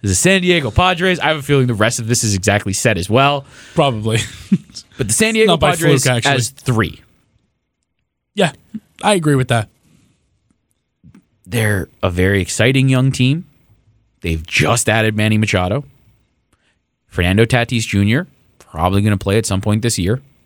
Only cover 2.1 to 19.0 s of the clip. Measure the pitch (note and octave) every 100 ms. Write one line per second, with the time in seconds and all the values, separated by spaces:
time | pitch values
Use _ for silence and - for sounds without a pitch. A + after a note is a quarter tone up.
2.1 | A#2+ A2+ G2+ F#2+ G2+ G2+ G2 A#2+ G2+ E2+
3.1 | A2+ C#3 C#3+ C3+ - - - C#3+ A2+ G#2+
4.1 | A2 - - - G3 - - - - C3
5.1 | - A3 A3 A3 E3 D3 D#3 E3 C3+ C3
6.1 | B2 C3+ C#3 A2+ - - A#2 A2 - _
7.1 | _ _ _ _ _ _ _ _ _ _
8.1 | _ _ - F3 - _ A3 _ - G3
9.1 | G3+ D3+ C#3 B2+ A#2 G#2 _ _ _ _
10.1 | _ _ _ _ _ _ _ _ _ -
11.1 | - _ _ - A#2 A2 G2+ - _ F#2+
12.1 | F2 F#2 G2+ F2+ - A#2 C3+ C3 C3 C3
13.1 | C3 B2+ D#3 - _ _ _ _ _ _
14.1 | _ F2 E2 D#2+ - D3 A#2 - A2 A2
15.1 | G#2+ G#2+ G#2+ G#2+ F#2 F2+ A#2 C#3+ _ _
16.1 | _ _ _ _ _ _ _ _ _ _
17.1 | - F2 G2 A#2 B2 A#2 A#2 A2 G2+ G2+
18.1 | B2 F#3 _ _ _ - D#2 F2 G2